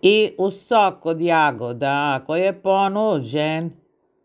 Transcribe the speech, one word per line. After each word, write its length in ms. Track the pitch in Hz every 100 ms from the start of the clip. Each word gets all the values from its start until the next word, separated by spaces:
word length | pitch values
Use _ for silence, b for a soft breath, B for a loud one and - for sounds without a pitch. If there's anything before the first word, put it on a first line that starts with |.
I 300 | 190 214 214 -
u 120 | 190
sok 560 | 190 - 233 196 185 165
od 160 | 165
jagoda, 960 | 170 165 151 120 120 123 139 143 147 135
ako 140 | 131 160
je 260 | 190 190
ponuđen. 1080 | 190 190 196 196 220 165 117 143 151 160 165 - _ _ _ _